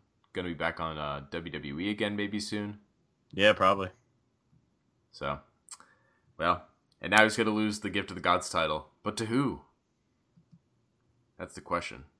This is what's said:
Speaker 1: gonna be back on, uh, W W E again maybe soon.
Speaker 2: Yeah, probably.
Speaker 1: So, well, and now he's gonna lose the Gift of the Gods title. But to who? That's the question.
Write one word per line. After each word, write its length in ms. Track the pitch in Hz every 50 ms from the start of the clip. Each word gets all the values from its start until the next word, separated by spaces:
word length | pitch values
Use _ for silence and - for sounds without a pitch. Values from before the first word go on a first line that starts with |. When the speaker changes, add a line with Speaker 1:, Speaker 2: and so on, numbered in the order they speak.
| _ _ _ _ _ _ -
Speaker 1:
gonna 140 | 92 90 87
be 60 | 82
back 240 | 73 82 82 - -
on, 200 | 82 80 78 76
uh, 260 | 76 73 71 71 69 -
W 200 | 82 85 82 82
W 280 | 76 76 69 71 69 80
E 100 | 92 104
again 240 | 104 104 107 101 104
maybe 240 | 104 104 101 107 101
soon. 400 | 104 - 104 104 104 104 104 - _ _ _ _ _ _ _ _ _ _
Speaker 2:
Yeah, 220 | - 95 101 107 104
probably. 340 | - 95 95 98 98 95 90 - _ _ _ _ _ _ _ _ _ _ _ _ _ _ _ _ _ _ _ _ _ _ _
Speaker 1:
So, 300 | - - 69 69 73 73 - _ _ _ _ - - - - _ _ _ _ _ _ _ _ _ _ -
well, 280 | 82 87 87 87 - - _ _ _ _ _ -
and 100 | - 87
now 100 | 101 107
he's 120 | 110 110 -
gonna 140 | 120 110 110
lose 320 | 107 107 107 107 104 107
the 80 | - 98
Gift 220 | 90 98 95 -
of 60 | 90
the 40 | 80
Gods 300 | 78 87 90 87 - -
title. 380 | - 85 80 76 76 78 - - _ _
But 140 | - 104 104
to 80 | - 113
who? 360 | 107 117 135 143 117 82 76 - _ _ _ _ _ _ _ _ _ _ _ _ _ _ - _ _ - - _ _ _ _ _ _ _ _ _ _ _ _ _ _ _ -
That's 160 | 90 - -
the 80 | -
question. 420 | - - 87 85 - - 53 64 - - _